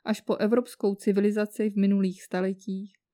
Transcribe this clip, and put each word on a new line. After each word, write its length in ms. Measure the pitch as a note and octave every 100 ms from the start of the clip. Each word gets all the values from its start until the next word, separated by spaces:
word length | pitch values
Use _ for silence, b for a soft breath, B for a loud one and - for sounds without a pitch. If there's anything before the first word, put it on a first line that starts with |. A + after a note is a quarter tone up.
| -
až 160 | G#3+
po 140 | - G#3+
evropskou 600 | G#3 A#3+ B3 - G3+ G3
civilizaci 760 | - G3 G#3 G#3 G#3 - G#3+
v 60 | G3+
minulých 480 | G3 G3 F#3 F3+
staletích. 720 | - F#3 F#3+ F#3+ G3 F#3+ G3+ _ _